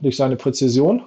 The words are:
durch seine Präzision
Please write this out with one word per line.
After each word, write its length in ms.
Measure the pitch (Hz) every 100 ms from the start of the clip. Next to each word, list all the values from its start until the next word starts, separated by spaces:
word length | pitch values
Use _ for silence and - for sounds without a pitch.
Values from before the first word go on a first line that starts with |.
durch 140 | 143 127
seine 180 | 135 127
Präzision 680 | 139 131 131 123 151 240